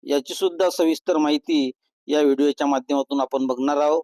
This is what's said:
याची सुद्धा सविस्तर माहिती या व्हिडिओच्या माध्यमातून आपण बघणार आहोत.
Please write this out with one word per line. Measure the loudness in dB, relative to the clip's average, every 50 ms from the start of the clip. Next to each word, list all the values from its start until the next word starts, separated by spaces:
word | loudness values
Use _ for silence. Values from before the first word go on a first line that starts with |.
| _
याची | -2 -2 -2 -2 -4 -8
सुद्धा | -4 -4 -4 0 0 0 0
सविस्तर | 2 2 0 0 0 -2 _ -2 0 0
माहिती | 2 0 0 -2 _ -2 0 0 0 -2 -4 _ _ _ _ _ _ -2
या | 0 2
व्हिडिओच्या | 4 2 4 4 2 0 0 0 -2 0
माध्यमातून | 0 -2 -2 _ -2 -2 -2 _ -2 -4
आपण | -4 -2 -2 -2 -2 -2
बघणार | -2 -2 -2 -2 0 0
आहोत. | 2 2 0 0